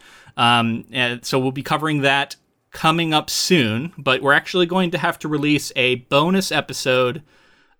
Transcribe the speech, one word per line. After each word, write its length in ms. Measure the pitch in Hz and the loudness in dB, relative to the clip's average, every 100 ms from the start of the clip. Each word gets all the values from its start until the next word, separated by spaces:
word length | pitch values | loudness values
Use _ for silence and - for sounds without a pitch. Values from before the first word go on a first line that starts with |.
| - - - - | -20 -20 -14 0
Um, 480 | 120 120 113 113 - | 4 4 2 -2 -6
and 340 | 131 123 120 - | -4 -4 -4 -4
so 140 | 135 | -2
we'll 120 | 131 | -2
be 120 | 135 | -4
covering 380 | 131 151 156 147 | -4 -2 0 0
that 340 | 139 139 143 - _ _ _ | 2 0 -2 -10 _ _ _
coming 420 | - 160 160 165 | -2 0 2 0
up 160 | 156 - | -2 -2
soon, 640 | - - 180 113 113 160 - | -4 2 2 2 -2 -6 -6
but 240 | 139 131 | -2 0
we're 120 | 139 | 2
actually 320 | 147 - 185 175 | 2 2 0 0
going 260 | 185 180 | 0 -2
to 60 | 165 | -2
have 220 | 175 160 | -4 -4
to 80 | 156 | -4
release 440 | 151 147 147 - - | -2 0 0 -2 -2
a 200 | 127 127 | 0 0
bonus 560 | - 143 160 190 185 | 0 2 4 2 0
episode, 720 | 151 - 131 135 127 123 120 - _ _ _ _ | -2 -4 -4 0 2 2 -2 -12 _ _ _ _